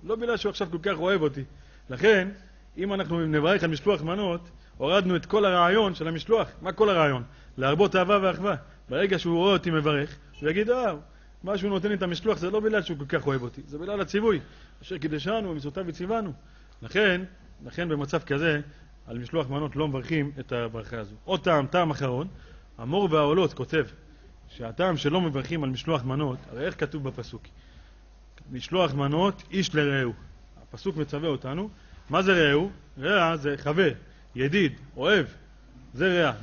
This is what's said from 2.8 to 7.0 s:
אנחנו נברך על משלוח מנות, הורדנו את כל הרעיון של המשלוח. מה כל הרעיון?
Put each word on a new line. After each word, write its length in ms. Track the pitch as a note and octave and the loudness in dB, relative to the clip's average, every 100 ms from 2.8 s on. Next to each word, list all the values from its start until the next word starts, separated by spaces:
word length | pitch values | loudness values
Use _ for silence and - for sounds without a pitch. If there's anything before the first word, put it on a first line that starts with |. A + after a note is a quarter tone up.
| G3 | -4
אנחנו 340 | G3 D#3+ E3+ D#3+ | -2 -2 0 2
נברך 380 | D3+ D#3 G3 | 2 4 4
על 60 | E3 | 2
משלוח 320 | D3 G3+ F3+ | 0 0 0
מנות, 480 | D#3 F#3+ G3 F3 - - - - | 0 -2 -2 -4 -8 -20 -18 -4
הורדנו 400 | C3+ F#3+ F#3 E3+ | 2 2 4 0
את 100 | - | 2
כל 180 | G#3 | 2
הרעיון 500 | G3+ F3+ F3 G#3 G3+ | 4 6 6 4 2
של 140 | E3 D#3+ | 0 -6
המשלוח. 400 | E3 C#3+ A3+ - - | -4 0 2 0 -6
מה 100 | F3 | -4
כל 180 | F3 G#3+ | 2 4
הרעיון? 320 | F3 | 6